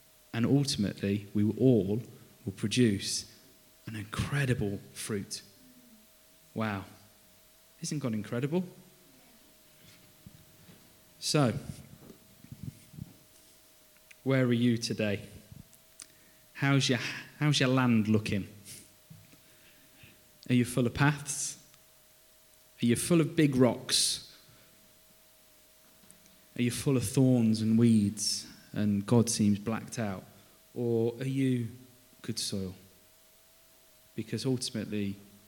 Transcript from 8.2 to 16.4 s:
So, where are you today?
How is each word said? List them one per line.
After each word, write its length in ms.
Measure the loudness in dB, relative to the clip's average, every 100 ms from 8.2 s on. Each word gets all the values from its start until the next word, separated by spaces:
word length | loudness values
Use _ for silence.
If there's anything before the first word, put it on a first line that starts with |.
| -6 -4 -2 -2 -4 -10 -20 -20 -20 -20 -20 -20 -20 -20 -20 -20 -20 -20 -20 -20 -20 -20 -20 -20 -20 -20 -20 -20 -20 -12
So, 340 | -2 2 2 0 -8 -16 -18 -20 -20 -20 -20 -20 -20 -16 -16 -16 -20 -18 -18 -18 -20 -20 -20 -20 _ _ _ _ -20 -10
where 200 | 0 2 4
are 80 |
you 240 | 4 2 2
today? 440 | -2 -2 -2 -2 -8 -20 -20 -20 -20 -20 _ -20 -20 -20 -20 -20